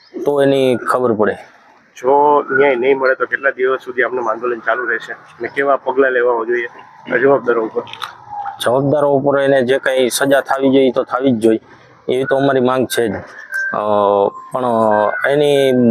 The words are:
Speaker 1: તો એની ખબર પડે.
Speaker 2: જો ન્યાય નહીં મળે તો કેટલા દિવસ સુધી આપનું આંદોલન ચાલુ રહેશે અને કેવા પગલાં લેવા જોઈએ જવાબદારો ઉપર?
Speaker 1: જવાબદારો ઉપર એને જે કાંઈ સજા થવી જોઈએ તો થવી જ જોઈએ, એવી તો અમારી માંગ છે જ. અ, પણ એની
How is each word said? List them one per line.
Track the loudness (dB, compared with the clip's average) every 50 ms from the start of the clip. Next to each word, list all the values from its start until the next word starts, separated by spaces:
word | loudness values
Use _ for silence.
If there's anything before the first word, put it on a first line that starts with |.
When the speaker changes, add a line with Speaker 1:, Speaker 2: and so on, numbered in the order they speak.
| _ _ -12 -6 -4
Speaker 1:
તો | -2 0 2
એની | 2 2 2 2 2 2 0
ખબર | 0 -2 -2 -2 0 0 0
પડે. | 0 0 0 0 -2 -4 -10 -20 -20 -20 _ _ _ _ _ _ _ -4
Speaker 2:
જો | 0 2 2 4 4 4 2 2 0 0
ન્યાય | 0 2 2 2 2
નહીં | 2 2 2 2 2
મળે | 0 -2 -2
તો | -2 -4
કેટલા | -6 -4 -4 -4 -4
દિવસ | -2 -2 -2 -2 -2 -4 -6
સુધી | -6 -4 -2
આપનું | -2 -2 -2 -4 -4 -4
આંદોલન | -4 -4 -4 -6 -6 -4
ચાલુ | -2 -4 -2 -2 -2
રહેશે | -4 -6 -6 -6 -10
અને | -16 -16 -18 -20 -14 -12 -12 -8
કેવા | -4 -2 0 0 0
પગલાં | -2 -2 -2 0 2 2 2
લેવા | 2 0 0 0 0 -2 -2
જોઈએ | -2 -2 -4 -4 -6 -12 -18 -20 -20 -20 -18 -8 -4 -2 0
જવાબદારો | 2 2 2 2 2 0 -2 -2
ઉપર? | -2 -4 -6 -8 -8 -8 -12 -14 -14 -14 -16 -16 -18 -14 -12 -10 -10 -10 -8 -6 -2
Speaker 1:
જવાબદારો | 0 0 2 2 2 2 2 2 2
ઉપર | 2 2 2 2 0 2
એને | 2 2 2 2
જે | 2 2 0 0
કાંઈ | 0 0 0 0 0 0
સજા | 0 0 0 2 2 2
થવી | 2 0 -2 0 2 4
જોઈએ | 4 4 4 4
તો | 2 0
થવી | -2 -2 -2 -2 0 0
જ | 0 2
જોઈએ, | 2 2 2 0 -2 -10 -20 -20 -20 -20 -20 _ _ -4
એવી | -4 -2 -2
તો | 0 0
અમારી | 0 2 2 2 2
માંગ | 2 0 0 0 -2
છે | -2 -2 -2 -2 -2
જ. | -4 -6 -10 -14 -18 -20 -14 -10 -8 -6 -6 -4
અ, | -4 -4 -2 0 0 2 2 2 2 2 0 0 -4 -8 -12 -10
પણ | -6 -4 -2 0 0 2 2 2 2 2 0 0 -2 -2 -2 0
એની | 0 2 2 2 2 2 2 2 2 2 4 4